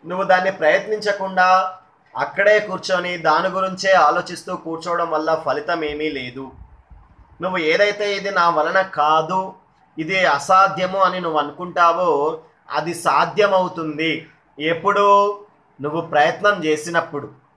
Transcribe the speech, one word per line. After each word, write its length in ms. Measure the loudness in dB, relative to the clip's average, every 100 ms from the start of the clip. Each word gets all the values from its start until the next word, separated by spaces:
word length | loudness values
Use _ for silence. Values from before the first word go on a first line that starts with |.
| -8
నువ్వు 180 | -6
దాన్ని 280 | 2 2 2
ప్రయత్నించకుండా 1300 | 0 2 2 0 -4 -2 -4 -4 2 4 4 2 -6 _ _ _ -8
అక్కడే 440 | -6 0 4 4
కూర్చొని 560 | 2 -8 -4 -4 -4 -4
దాని 320 | 0 2 0
గురించే 440 | -2 -4 -4 2
ఆలోచిస్తూ 640 | 4 6 2 -4 -12 -10 -10
కూర్చోవడం 540 | -8 -10 -6 -4 -2
వల్ల 320 | -2 -2 -2 -2
ఫలితం 380 | -4 -4 -4
ఏమీ 260 | -4 -4 -6
లేదు. 400 | -6 -10 -12 -16 -18 -20 _ _ -20 _ _ _ _
నువ్వు 160 | -6 -2
ఏదైతే 580 | 0 2 2 0 -4 -4
ఇది 140 | -4
నా 200 | 0 2
వలన 320 | 2 2 0
కాదు, 680 | -2 0 2 2 2 -4 -4 -10 _ _ _ -10
ఇది 280 | -4 0 2
అసాధ్యము 720 | 2 4 4 4 2 -2 2
అని 220 | 0 0
నువ్వు 180 | -2 -2
అనుకుంటావో, 1000 | -2 -6 -8 2 2 4 2 2 0 -4 -14 _ _
అది 240 | -6 -6
సాధ్యమవుతుంది. 1300 | -4 0 0 0 2 2 2 0 -4 -8 -4 -4 -4 -8 _ _ -8
ఎప్పుడు? 800 | -4 -2 0 2 4 6 4 -2 -14 _ _ _
నువ్వు 200 | -6 -6
ప్రయత్నం 640 | -2 2 2 2 0 0
చేసినప్పుడు 840 | 0 -2 -2 -4 -4 -10 -12 -18 _